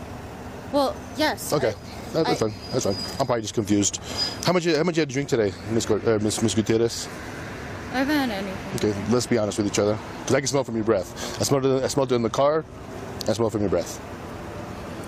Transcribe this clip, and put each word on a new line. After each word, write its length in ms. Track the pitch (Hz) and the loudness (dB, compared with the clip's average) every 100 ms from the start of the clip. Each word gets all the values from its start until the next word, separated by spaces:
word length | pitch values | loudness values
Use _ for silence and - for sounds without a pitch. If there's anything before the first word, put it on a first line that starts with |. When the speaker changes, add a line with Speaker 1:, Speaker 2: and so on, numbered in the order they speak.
| - - - - - - - | -12 -12 -12 -14 -12 -12 -2
Speaker 1:
Well, 220 | 285 269 - - - | 2 2 -2 -6 0
yes. 360 | 302 214 - | 0 0 -2
Speaker 2:
Okay. 160 | 156 113 | 0 0
Speaker 1:
I, 40 | - - - - | -2 -8 -12 -4
Speaker 2:
That, 140 | 156 147 | 0 2
that's 160 | 143 | 2
Speaker 1:
I 60 | 110 | 0
Speaker 2:
fine. 60 | 104 - | -2 -4
That's 120 | 127 | -2
fine. 100 | 98 101 101 - | 0 -2 -4 -2
I'm 80 | 127 | 0
probably 160 | 120 | 0
just 120 | 107 | 0
confused. 460 | - 98 104 101 - - - - - | -2 2 4 4 0 -6 -4 -4 -2
How 80 | - | 2
much, 120 | 180 170 | 2 4
how 160 | 151 | 4
much 120 | 175 165 | 4 2
you 40 | |
had 80 | 151 | 2
to 40 | |
drink 140 | 131 143 | 0 2
today, 240 | 120 101 95 104 | 4 4 0 -2
Miss 160 | 113 - | 0 2
Gu-, 140 | 101 117 | 2 4
uh, 120 | 107 | 4
Miss, 200 | 107 - | 2 2
Miss 120 | 110 | 2
Gutierrez? 540 | 107 107 113 117 - - - - - - - - - - | 4 4 4 4 0 -8 -10 -12 -10 -10 -10 -10 -10 -4
Speaker 1:
I 60 | 254 | -2
haven't 180 | 269 302 | 2 2
had 140 | 262 | 0
anything. 600 | 202 - 185 - 127 107 | -2 -6 -8 -6 -2 0
Speaker 2:
Okay, 220 | 101 95 | 0 0
let's 140 | 123 117 | 2 2
be 100 | 120 | 2
honest 200 | 104 98 | 2 0
with 80 | 101 | 0
each 120 | - | 2
other, 200 | 104 107 - - - | 2 0 -4 -6 0
'cause 80 | |
I 60 | 131 | 2
can 60 | 135 | 2
smell 180 | 135 | 0
from 120 | 123 113 | 0 0
your 80 | |
breath. 560 | 107 101 87 - - - | 2 2 0 -8 -6 -2
I 40 | |
smelled 220 | - 139 135 | 2 4 4
it, 160 | 131 | 2
I 60 | 120 | 2
smelled 240 | 139 131 | 2 2
it 20 | |
in 80 | 123 | 2
the 80 | 113 | 2
car. 340 | - 143 156 - - - - - - - | 4 4 4 0 -10 -12 -12 -10 -4 -2
I 40 | |
smelled 200 | - 113 | 2 2
from 80 | 104 | 2
your 80 | 101 | 2
breath. 300 | 87 82 - - - - - - - - - - - | 2 0 -8 -12 -12 -12 -12 -12 -10 -10 -10 -10 -10